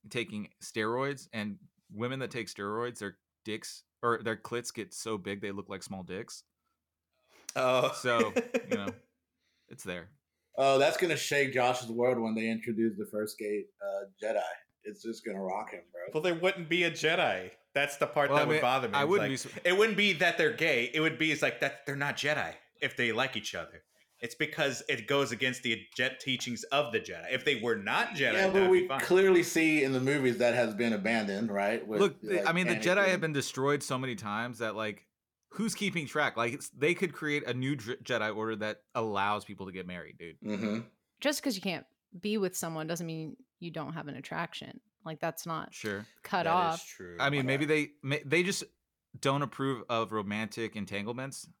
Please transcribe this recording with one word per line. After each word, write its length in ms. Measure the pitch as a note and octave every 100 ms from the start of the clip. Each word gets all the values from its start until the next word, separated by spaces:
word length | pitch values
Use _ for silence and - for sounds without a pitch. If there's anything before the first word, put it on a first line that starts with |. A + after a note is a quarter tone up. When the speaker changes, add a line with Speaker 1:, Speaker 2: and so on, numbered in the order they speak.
| G#2+
Speaker 1:
taking 380 | B2 A2+ G#2+ G2 _
steroids, 640 | - A#2 G#2+ B2 C3+ C#3 -
and 240 | A2+ G#2+ G2 - _ _
women 280 | G#2 A#2+ C3+
that 120 | A#2+
take 180 | B2+ A2
steroids, 500 | - G2+ G#2+ A#2+ A2
their 180 | G2+ - _ _
dicks 400 | A2 G#2+ - - _ _
or 180 | A#2+ A2+
their 140 | A#2 A2
clits 360 | - A#2+ A#2+
get 180 | - F#2+
so 240 | - A2+ G#2+
big 240 | F#2 G2+
they 120 | G2+
look 160 | G2 G2
like 120 | G2
small 200 | - F#2+
dicks. 420 | F2+ F#2 A#2 - _ _ _ _ _ _ _ _ _ _ - C3
Speaker 2:
Oh. 360 | B2+ B2+ C3
Speaker 1:
So, 400 | - B2+ A#2 A2 A#3+ A#3 B3 -
you 80 | G#2+
Speaker 2:
<laughs> 0 |
Speaker 1:
know, 120 | G2+ - _ _ _ _ _ _ _
it's 160 | -
there. 260 | G2 F2 F2+ _ _ _ _ -
Speaker 3:
Oh, 200 | C3+ C3+
that's 200 | C#3+ D#3+
gonna 180 | F3+ D#3
shake 380 | - C#3+ C3+
Josh's 340 | B2+ B2 B2 A#2
world 280 | A2+ B2 A#2+
when 160 | A2+
they 120 | A2+ A2+
introduce 480 | A2+ A#2+ G#2+ A2+ G2
the 80 | G#2
first 280 | G#2 G#2+ -
gay, 260 | G#2 G#2 G2 _
uh, 220 | G2+ G2 G2 _
Jedi. 200 | G#2+ G#2+ F2 F2 _ _
It's 180 | G#2 G2+
just 220 | A2+ A2
gonna 160 | A#2 G2
rock 300 | F#2 G2 A2
him, 80 | F#2+ -
bro. 120 | - F2+
Speaker 2:
Well, 100 | D#3
they 160 | F3+ E3
wouldn't 300 | F#3 F#3 D#3+
be 140 | F3
a 60 | E3+
Jedi. 600 | C#3+ D3+ F3 D3 F#2 F#2 - _
That's 240 | C#3 C#3+ -
the 100 | D3
part 220 | D#3 C#3+
Speaker 1:
Well, 80 | C#3+
Speaker 2:
that 60 |
Speaker 1:
I 40 | D3
Speaker 2:
would 40 | D#3
Speaker 1:
mean, 40 |
Speaker 2:
bother 280 | B2+ C3 A#2+
me. 60 |
Speaker 1:
I 60 | C#3+
Speaker 2:
It's 40 | D3
Speaker 1:
wouldn't 160 | G3+ G#3
Speaker 2:
like, 20 |
Speaker 1:
be 40 | C3
su- 220 | - -
Speaker 2:
it 140 | F3+ F#3
wouldn't 180 | A3 G3
be 160 | G#3
that 240 | D#3+ F3 E3
they're 160 | D#3
gay. 380 | A2+ D#3+ C3 A#2+
It 80 | D#3
would 160 | D#3 D#3+
be, 160 | D#3+
it's 80 | D3
like, 200 | C#3+ -
that 260 | C#3 - -
they're 100 | C#3
not 220 | C#3+ C3
Jedi 340 | C#3 D3 F2 - _ _
if 160 | C#3 -
they 140 | A#2+
like 220 | A2 C3
each 200 | A2 G2+
other. 280 | F#2+ E2 - _ _ _ _
It's 140 | A#2+
because 480 | - D3+ - C#3+ B2 -
it 160 | C3 G#2+
goes 240 | C#3+ C3+
against 300 | A2+ C3 B2
the 180 | A#2+ A2+ G2 -
Jet 240 | B2+ B2+
teachings 440 | - B2+ - A#2
of 280 | - C#3 B2+
the 80 | A2
Jedi. 320 | - E2+ F2
If 140 | B2+ D3+
they 80 | C3
were 140 | A#2 A2
not 320 | G2+ F3 A#3
Jedi, 80 | F3+
Speaker 3:
Yeah, 120 | C3 A2 F#3+
Speaker 2:
that 40 |
Speaker 3:
but 80 | F#3+
Speaker 2:
would 60 | F#3
Speaker 3:
we 120 | F3+
Speaker 2:
be 60 | -
fine. 120 | C3+
Speaker 3:
clearly 420 | - F3+ F#3+ F3+
see 400 | E3 E3 D#3+ D#3
in 80 | C3+
the 80 | C3
movies 360 | C3 D3 C3 A2+
that 160 | A#2+
has 200 | A#2+ A#2
been 180 | G#2 A#2+
abandoned, 580 | G#2+ G2 A#2 G#2 G2 A2+
right? 340 | G2+ G2+ A2+ -
With, 100 | G#2+
Speaker 1:
Look, 140 | G3 C#3
Speaker 3:
like, 240 | G#2+ F#3 -
Speaker 1:
I 60 |
mean, 140 | E3+ F#3
the 100 | -
Jedi 200 | C3+ G3
Speaker 3:
Anakin. 100 | F#3+
Speaker 1:
have 120 | F3+
been 100 | D#3
destroyed 500 | C#3+ - - C3+ C#3+
so 140 | - C3
many 200 | C3 A2
times 420 | G#2+ G#2 A#2+ G#2+
that, 180 | A2+ G#2
like, 300 | A2 G#2 _ _ _ _ _
who's 200 | - G#3+
keeping 320 | - G3+ F3 C#3
track? 300 | D3+ C#3 -
Like, 160 | A#2
it's, 140 | C#3 -
they 240 | - C#3+
could 180 | F3 F#3+
create 340 | C#3 D3+ D3 B2
a 60 |
new 220 | B2 C3 C#3+
J-, 200 | G#2+ B2
Jedi 320 | - A#2+ G#2+
Order 220 | G#2 A2 G#2+
that 220 | G#2+ G#2+ _
allows 500 | B2 A2+ G2+ G2 G#2
people 220 | G#2 F#2+ F#2+
to 60 |
get 140 | F#2 F2+
married, 300 | F2+ D#2 -
dude. 180 | E2+ D#2
Speaker 3:
Mm-hmm. 380 | G#2 G#2 G#2+ A2 A#2 _ _ _
Speaker 4:
Just 220 | C#4 D4
'cause 140 | C#4+ G3
you 40 |
can't 220 | F#3+ E3+ - _ _ F#3
be 180 | G#3 G#3+
with 180 | F#3 F3+
someone 300 | E3+ D#3+ D#3
doesn't 200 | E3+ E3+
mean 300 | D#3+ D#3 - _ _
you 100 | E3+
don't 220 | D#3+ C#3
have 140 | E3 D3
an 60 | C3
attraction. 640 | D3+ E3 E3+ - - - _ _
Like, 140 | D#3+ D#3
that's 260 | E3+ D#3 E3+
not 280 | D#3+ -
Speaker 1:
Sure. 320 | - - G2 A2 _
Speaker 4:
cut 220 | - G3
Speaker 2:
That 60 | E3
is 240 | F3 F3
Speaker 4:
off. 120 | E3 -
Speaker 2:
true. 300 | - F2+ E2+
Speaker 1:
I 100 | C#3
mean, 120 | C#3+
Speaker 2:
Yeah. 60 | C3
Speaker 1:
maybe 180 | C#3 D3
they, 220 | D#3 D3 _
may-, 180 | C3+ D3
they 200 | C#3+ D#3+
just 180 | F3+ F#3+ - _ _ _ _ -
don't 220 | C#3 C#3
approve 400 | C#3+ - C3+ B2+ G2
of 220 | A#2 G#2+
romantic 640 | A2 G2+ G#2 A2 - A2+ G#2+
entanglements. 720 | F#2+ F#2+ G#2 A#2+ C3+ C3 - -